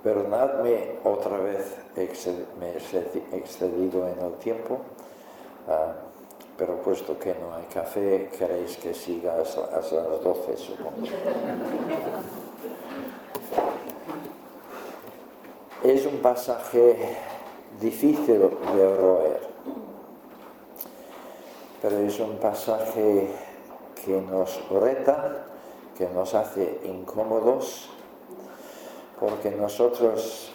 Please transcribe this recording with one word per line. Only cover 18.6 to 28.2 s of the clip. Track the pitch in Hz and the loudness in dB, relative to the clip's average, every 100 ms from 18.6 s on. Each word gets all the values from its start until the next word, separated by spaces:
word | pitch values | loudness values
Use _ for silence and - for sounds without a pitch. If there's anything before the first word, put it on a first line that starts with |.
| - 98 | 0 6
de | 95 95 | 6 8
roer, | 95 92 80 - - - - - - - - - - - - - - - - - - - - - - - - - | 6 8 4 2 -4 -12 -10 -10 -12 -16 -18 -20 -20 -20 -20 -20 -20 -16 -16 -16 -18 -16 -16 -16 -16 -18 -18 -2
pero | 107 104 | 2 4
es | 104 101 | 2 2
un | 110 104 | -2 2
pasaje | 107 104 - 110 110 113 107 101 95 - - - - - - - | 0 0 0 0 0 4 6 6 4 -4 -10 -16 -16 -16 -16 -10
que | - 95 | 0 0
nos | 92 95 92 - - | 2 0 0 -2 0
reta, | 98 117 135 - - - - - - - - - - | 4 4 4 4 4 0 -6 -10 -16 -18 -18 -20 -4
que | 92 | -2
nos | 90 92 | 0 2
hace | 107 110 98 92 - 95 | 0 0 0 0 -2 -8
incómodos, | 92 92 107 110 110 113 139 180 - - - - - | -8 -6 -4 0 4 4 4 0 -10 -14 -18 -18 -20